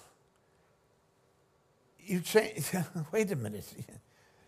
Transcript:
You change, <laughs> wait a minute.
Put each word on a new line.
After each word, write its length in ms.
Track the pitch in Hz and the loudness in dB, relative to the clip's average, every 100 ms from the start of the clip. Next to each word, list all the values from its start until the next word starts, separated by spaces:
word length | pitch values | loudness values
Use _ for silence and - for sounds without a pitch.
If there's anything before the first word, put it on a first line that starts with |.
| - _ _ _ _ _ _ _ _ _ _ _ _ _ _ _ _ _ _ - | -12 _ _ _ _ _ _ _ _ _ _ _ _ _ _ _ _ _ _ -12
You 200 | 180 180 | -2 0
change, 500 | - 214 220 - 139 185 160 | 4 4 4 -2 -2 -2 -2
<laughs> 200 | 175 147 | -4 -2
wait 200 | 220 196 | 0 2
a 40 | 156 | 0
minute. 300 | 107 104 - - 127 - - _ - - | -2 -6 -10 -12 -14 -16 -20 _ -20 -20